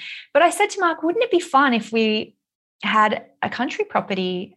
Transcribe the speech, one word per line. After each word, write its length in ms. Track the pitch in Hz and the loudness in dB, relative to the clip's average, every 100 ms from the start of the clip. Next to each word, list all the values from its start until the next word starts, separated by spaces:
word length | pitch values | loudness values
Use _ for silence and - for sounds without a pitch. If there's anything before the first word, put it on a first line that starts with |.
| - - - | -14 -16 -2
But 100 | 285 | 2
I 80 | 339 | 4
said 200 | 330 403 | 2 -2
to 100 | 392 | 0
Mark, 220 | 349 320 | -2 0
"Wouldn't 220 | 320 392 | -2 0
it 80 | 480 | 2
be 80 | 339 | 0
fun 340 | - 269 277 | 2 4 4
if 160 | 233 226 | 2 0
we 460 | 226 220 214 - _ _ _ _ _ | 0 0 0 -4 _ _ _ _ _
had 420 | 202 214 214 - - - | -2 2 2 0 -10 -8
a 80 | 202 | -6
country 340 | 214 262 - | -4 -6 -4
property 680 | 427 - - 190 185 180 185 | -4 -2 -2 -4 -4 -4 -8